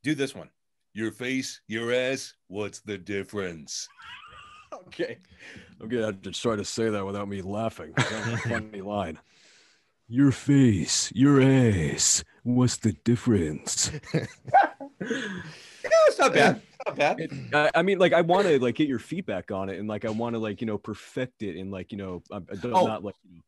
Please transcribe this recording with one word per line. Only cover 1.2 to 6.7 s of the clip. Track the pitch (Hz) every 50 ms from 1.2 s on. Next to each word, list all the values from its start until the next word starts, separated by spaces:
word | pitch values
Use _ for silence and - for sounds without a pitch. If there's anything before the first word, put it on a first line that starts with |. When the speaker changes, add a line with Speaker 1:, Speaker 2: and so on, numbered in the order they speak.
| 123 127 131 131 127 - - - _
Speaker 1:
your | - 107 113 117 117 123
ass, | 127 127 127 135 131 - - _ _ _
what's | _ 92 104 104 98 - -
the | _ - 104
difference?" | 95 87 98 101 98 98 - - 104 95 90 85 80 71 - - - - - _
<laughs> | _ - - - - - - - - - - - - - _ - - 185
Speaker 2:
Okay. | - - - 165 - 113 _ _ _ - _ - - - - - - - _
I'm | 113
gonna | 110 123 117 110
have | 107 101 95 95
to | 98
try | 87 - - 120 110
to | 101 98
say | -